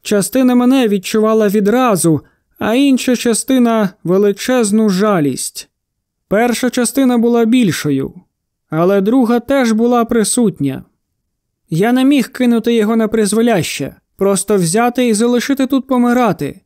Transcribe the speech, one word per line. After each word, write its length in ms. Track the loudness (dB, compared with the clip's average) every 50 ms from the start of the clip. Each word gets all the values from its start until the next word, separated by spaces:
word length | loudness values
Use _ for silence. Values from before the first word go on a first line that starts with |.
Частина 540 | _ -2 -2 -2 -2 -2 -2 0 2 2 2
мене 320 | 2 2 2 2 2 2
відчувала 600 | 0 0 -2 -4 -2 -2 0 0 2 2 2 0
відразу, 760 | 2 0 0 0 2 0 2 2 2 0 0 2 0 0 0 -4 _ _ _ _ _ _ _
а 140 | -4 -2 0
інша 420 | 2 2 2 2 0 0 -2 -2
частина — 720 | 0 0 -2 -2 -2 -2 0 0 2 2 2 2 0 -2 -2 -4 _ _
величезну 880 | 0 0 2 2 0 0 -2 -4 -2 0 0 0 0 0 0 2 2
жалість. 800 | 0 0 0 0 0 0 0 -2 -4 -4 -10 -12 _ -14 -20 _ _ _ _ _ _ _ _ _ _ _ _
Перша 420 | _ -2 0 0 0 -2 -2 -4 -2
частина 480 | -2 -2 -2 -2 0 0 0 2 2
була 280 | 2 2 2 2 2 2
більшою, 680 | 2 2 2 2 2 0 -2 -2 -2 -2 -2 -4 -6 -12 -16 _ _ _ _ _ _ _ _ _ _
але 320 | -2 0 0 2 2 2
друга 380 | 0 2 2 2 2 2 0 -2
теж 320 | 0 0 0 0 2 0
була 340 | 0 0 2 2 2 0 0
присутня. 800 | 0 0 -2 0 0 0 0 0 0 -2 -2 -6 -6 -6 -8 -16 _ _ _ _ _ _ _ _ _ _ _ _ _ _ _ _ _
Я 220 | -2 -2 0 0
не 140 | 2 2 2
міг 260 | 2 2 2 0 -2
кинути 420 | -4 -2 0 0 0 0 0 0 0
його 220 | 0 0 0 0
на 120 | 0 -2
призволяще, 880 | 0 0 -2 0 0 0 0 0 2 0 0 -2 -4 -6 -8 -10 -10 -12 _ _ _ _
просто 400 | -2 -2 0 0 -2 -2 -2 -2
взяти 520 | 0 0 0 0 0 0 0 0 0 0
і 60 | 0 0
залишити 540 | 0 0 0 0 -2 -2 -2 -2 -2 -2
тут 200 | -2 -2 -4 -2
помирати. 720 | -2 -2 0 0 0 0 0 0 0 -2 -4 -6 -10 -10 -14 _